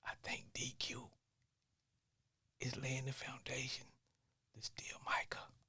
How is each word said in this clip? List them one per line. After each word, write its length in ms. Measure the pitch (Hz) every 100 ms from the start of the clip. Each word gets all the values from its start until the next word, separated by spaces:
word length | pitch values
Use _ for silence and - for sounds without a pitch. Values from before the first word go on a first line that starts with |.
I 80 | - -
think 300 | - - -
D 220 | - 131 -
Q 300 | - 120 123 - _ _ _ _ _ _ _ _ _ _ _ _ _ _
is 160 | 131 127
laying 280 | 135 131
the 80 | 131
foundation 760 | 135 - - - 131 131 - - - _ _ _ _ _
to 60 | -
steal 380 | - - - -
Micah. 420 | - - - - - -